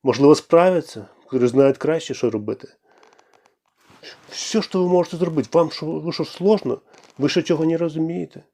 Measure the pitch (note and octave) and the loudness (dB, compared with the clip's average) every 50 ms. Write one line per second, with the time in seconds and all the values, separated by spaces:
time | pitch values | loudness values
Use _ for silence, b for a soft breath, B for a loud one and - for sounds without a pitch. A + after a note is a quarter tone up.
0 | - C3+ A#2 A#2+ C#3 C#3+ D3+ - - _ - E3 F3 F#3 F#3 E3+ - - - A2+ | 0 0 0 4 6 6 6 6 4 _ 4 4 4 4 2 0 -4 -6 -16 -18
1 | G#2 - _ _ _ _ B2+ B2+ A#2+ B2 A#2 C3+ C#3 C3+ C#3 - - D3 D#3+ D#3+ | -18 -18 _ _ _ _ 0 0 0 2 4 4 4 4 2 0 -2 -2 -2 -4
2 | - - C3 - - A#2 G#2+ G#2+ G#2 G#2+ G2 - - - _ _ b b b b | -4 -8 -6 -4 -4 -2 -2 -4 -6 -6 -10 -10 -12 -20 _ _ b b b b
3 | b b b b b b b b b b b b _ _ _ _ _ _ - _ | b b b b b b b b b b b b _ _ _ _ _ _ -20 _
4 | - - - _ _ - - - - - - A3 F#3+ - - F#3 F#3 F3 F3+ F3+ | -20 -20 -20 _ _ -18 -14 -12 -10 -2 -2 -2 -2 0 -2 -2 0 2 2 2
5 | E3+ - - D#3+ F3+ E3+ D#3+ D3 B2 - - E3+ E3 D#3 - - D#3+ D#3 E3 D#3 | 2 0 -4 -4 -4 -2 0 -2 -4 2 2 2 2 2 -4 -10 -8 -8 -8 -6
6 | D3+ E3+ E3 - D#3 - - - F3 G3+ G#3+ F#3+ - C3 A#2+ - _ b b b | -8 -8 -6 -6 -8 -8 -8 -2 2 2 2 2 0 -4 -6 -6 _ b b b
7 | b b b - C3+ D3 - F3 D#3+ - E3+ D3+ D#3+ D#3+ E3 E3 E3+ E3 D3+ D#3+ | b b b -2 -2 0 0 0 0 0 0 0 2 0 0 -2 -4 -4 -4 -4
8 | D#3+ E3 E3+ F3+ E3+ - _ D3+ _ _ | -4 -4 -4 -8 -10 -10 _ -20 _ _